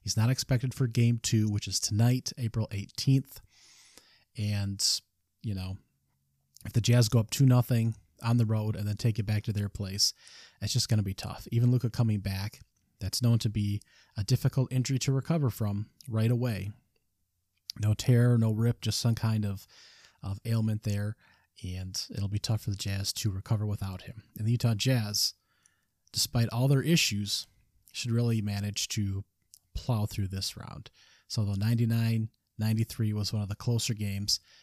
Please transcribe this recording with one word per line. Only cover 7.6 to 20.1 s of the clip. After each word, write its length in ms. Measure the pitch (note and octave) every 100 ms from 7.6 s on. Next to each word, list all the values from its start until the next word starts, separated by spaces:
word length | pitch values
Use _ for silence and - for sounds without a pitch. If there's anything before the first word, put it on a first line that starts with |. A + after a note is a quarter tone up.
| - A#2 A2+ A2 _ -
on 140 | A#2 A#2+
the 100 | A2
road 280 | A2 G#2+
and 140 | G2+ G#2
then 80 | G#2
take 220 | A#2 G#2+
it 80 | G2+
back 180 | G#2+
to 80 | -
their 160 | G2+ G2+
place, 440 | - G2 G2+ - - - - - -
it's 120 | A2
just 160 | B2 -
gonna 140 | G#2+
be 120 | G2
tough. 320 | F#2 - - -
Even 180 | A#2 B2
Luka 200 | B2 A#2
coming 300 | - A#2 G#2
back, 400 | G2 F#2+ G2+ - - _ _ -
that's 240 | F#2 -
known 160 | A#2+ A#2
to 100 | A2
be 300 | G#2+ G2+ G#2 - _ _ -
a 80 |
difficult 480 | G2 C3 C3+ - B2
injury 260 | B2+ B2 C3
to 120 | -
recover 380 | C3+ - E3 C3+
from 380 | - G#2 G2+ G#2+ _ -
right 220 | A2 A2+
away. 420 | A#2+ B2 G2 G2+ - _ _ _ _ _ _ _ _ - -
No 140 | G#2
tear, 440 | G#2+ - A#2+ B2 A#2+
no 140 | A2+
rip, 280 | A2 A#2 -
just 200 | A2 -
some 140 | A#2+
kind 300 | A2+ A2+ A2
of, 220 | G#2 G2 - - - - -